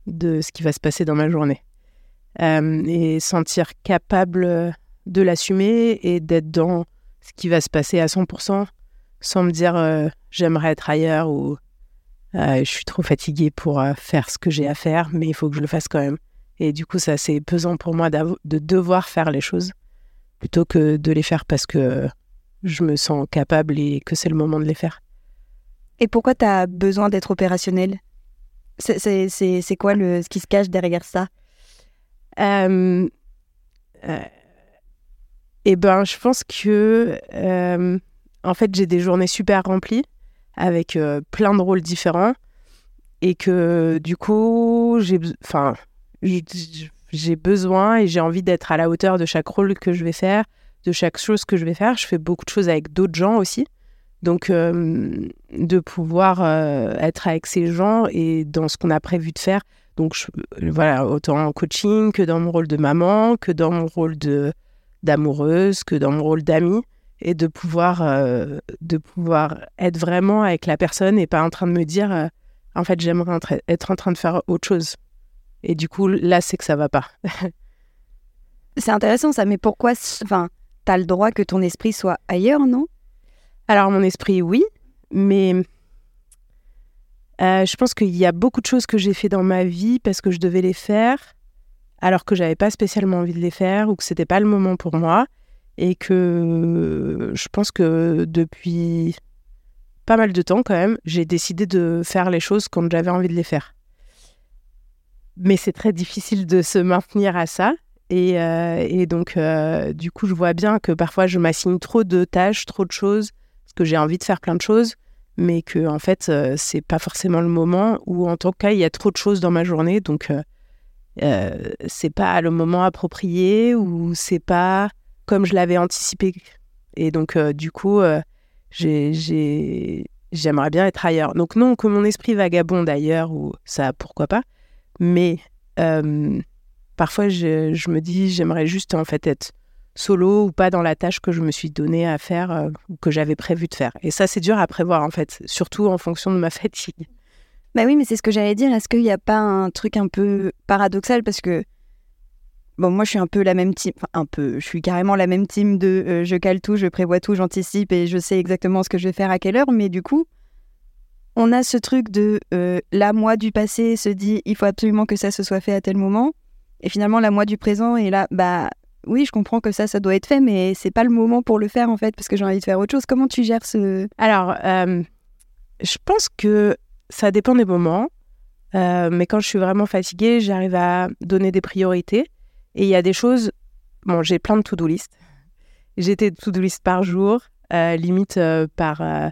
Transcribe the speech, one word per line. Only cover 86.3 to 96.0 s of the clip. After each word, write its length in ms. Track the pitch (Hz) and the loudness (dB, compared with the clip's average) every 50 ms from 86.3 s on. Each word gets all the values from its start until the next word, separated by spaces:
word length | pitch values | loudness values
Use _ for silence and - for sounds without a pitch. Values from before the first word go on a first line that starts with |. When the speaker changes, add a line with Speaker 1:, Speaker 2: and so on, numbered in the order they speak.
| _ _ _ _ _ _ _ - - - - _ _ _ _ _ _ _ _ _ _ - | _ _ _ _ _ _ _ -20 -20 -20 -20 _ _ _ _ _ _ _ _ _ _ 0
Speaker 1:
euh, 260 | 185 185 185 190 190 | 2 2 4 4 2
je 80 | 185 - | 0 0
pense 180 | - 254 247 - | 0 -2 -2 0
qu'il 220 | - 214 185 175 | 0 0 0 2
y 100 | 175 185 | 2 2
a 60 | 175 | 2
beaucoup 300 | 170 170 214 254 - 247 | 4 2 0 0 0 -2
de 40 | 202 | -2
choses 220 | - 254 247 - | 0 0 0 2
que 100 | - - | 0 0
j'ai 160 | 208 185 202 190 | 0 2 0 0
fait 160 | - - 196 | 0 -2 -2
dans 140 | 202 190 185 | 0 0 2
ma 200 | 190 185 185 180 | 2 2 2 0
vie 360 | 180 175 175 202 226 247 247 | 0 -2 -2 0 0 0 0
parce 220 | - 208 185 - | 0 -2 -2 0
que 100 | - 190 | 0 -2
je 80 | 175 165 | 0 0
devais 220 | 180 175 175 185 | 0 0 2 2
les 120 | 185 185 180 | 0 0 -2
faire, 460 | - - - 208 214 226 240 269 285 - - _ _ - - _ - - - - _ _ _ _ _ | -4 -2 0 2 2 2 2 0 -2 -6 -14 _ _ -20 -20 _ -20 -20 -20 -20 _ _ _ _ _
alors 240 | 185 185 190 175 - | 0 2 2 2 2
que 80 | - 208 | 0 0
j'avais 220 | 180 175 160 160 | 2 2 0 0
pas 160 | - 202 214 | 2 0 0
spécialement 460 | - - 214 190 - 208 196 190 180 | 0 0 -2 -2 0 0 0 2 0
envie 160 | 175 175 175 165 | 0 0 -2 -2
de 60 | 170 | -2
les 120 | 170 175 | -4 -4
faire 380 | - - 190 185 196 208 214 214 | -2 -2 0 0 2 0 0 0
ou 60 | 196 | -2
que 80 | - - | -2 -4
c'était 220 | - 170 175 165 | -4 -4 -2 0
pas 140 | - 180 196 | 0 2 2
le 80 | 208 | 4
moment 280 | 214 208 196 190 190 185 | 4 2 2 2 0 0
pour 200 | - - 165 156 | -2 -4 -2 -2
moi, 320 | 160 170 165 170 214 269 - _ _ _ _ - - _ _ _ | 0 2 2 2 2 2 0 _ _ _ _ -20 -20 _ _ _
et 180 | - 175 180 185 | -2 -2 -2 -2
que 1400 | - | -2